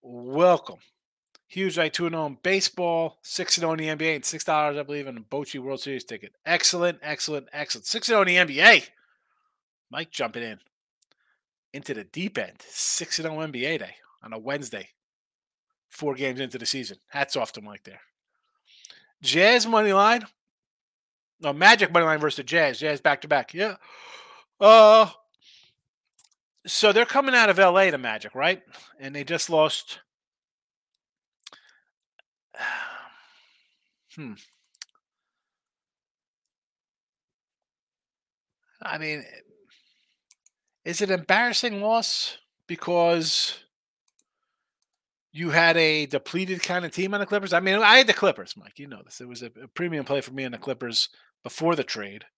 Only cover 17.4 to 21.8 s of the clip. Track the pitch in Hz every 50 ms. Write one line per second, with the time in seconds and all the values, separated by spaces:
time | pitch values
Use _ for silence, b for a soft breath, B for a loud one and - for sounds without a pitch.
17.4 | 117 - - 117 104 104 104 95 _ - 92 - _ _ _ _ _ _ _ _
18.4 | _ _ _ _ b b b b b b b b b b b b - 135 131 165
19.4 | 185 214 240 247 - 226 226 214 214 208 190 196 202 214 233 247 214 - _ _
20.4 | _ _ _ _ _ _ _ _ _ _ _ _ _ _ _ _ _ _ _ _
21.4 | - 147 143 151 180 208 233 214